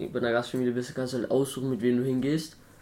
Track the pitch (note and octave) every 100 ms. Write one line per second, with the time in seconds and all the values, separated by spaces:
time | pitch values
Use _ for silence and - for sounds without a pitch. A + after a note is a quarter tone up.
0 | - B2 A#2 A#2 B2 B2+ B2 B2 B2 -
1 | B2+ B2+ - B2+ C3+ - C3 A#2+ A#2+ B2
2 | C3 B2+ C3+ D#3+ - - - -